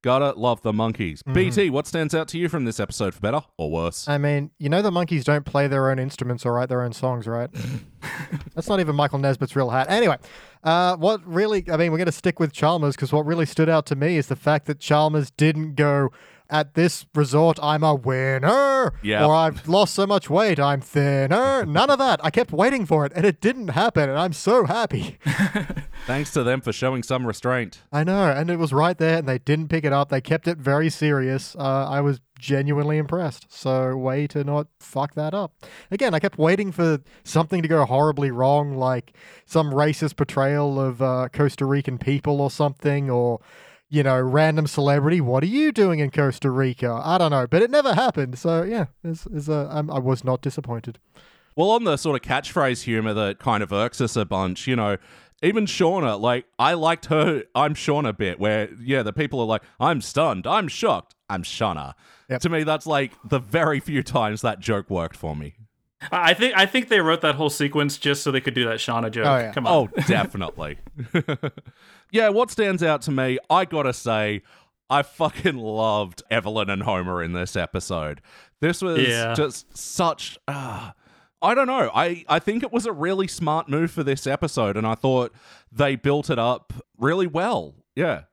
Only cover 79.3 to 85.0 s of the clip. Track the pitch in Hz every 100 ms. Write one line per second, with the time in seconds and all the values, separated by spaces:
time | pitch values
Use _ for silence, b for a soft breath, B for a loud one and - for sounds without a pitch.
79.3 | 120 147 - - - - - 170 156 -
80.3 | - - 143 131 95 110 B B B B
81.3 | B 175 240 262 262 131 104 170 175 -
82.3 | 156 - 220 247 233 233 170 165 190 190
83.3 | - 165 156 165 143 165 - 139 135 135
84.3 | 139 156 - 107 101 110 113